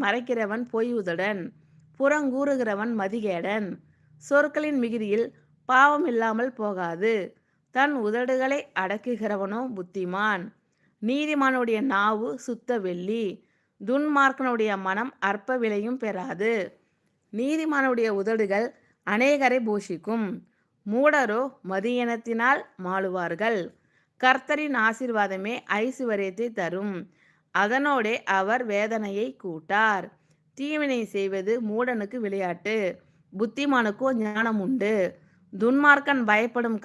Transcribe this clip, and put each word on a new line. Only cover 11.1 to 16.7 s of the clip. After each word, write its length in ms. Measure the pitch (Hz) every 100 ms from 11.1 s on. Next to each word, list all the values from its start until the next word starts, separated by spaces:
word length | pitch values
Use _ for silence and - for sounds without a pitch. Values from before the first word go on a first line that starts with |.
| 277 302 294 269 254 240 214 -
நாவு 360 | 196 208 214 240 262 -
சுத்த 320 | 233 - 240 185
வெள்ளி. 400 | 175 185 226 202 - _ _ _ _
துன்மார்க்கனுடைய 960 | 202 269 302 285 269 262 262 233 214 196 190
மனம் 260 | 196 262 - 196
அற்ப 280 | 202 233 254
விலையும் 360 | 226 208 220 254
பெறாது. 500 | 226 196 170 170 220 226 190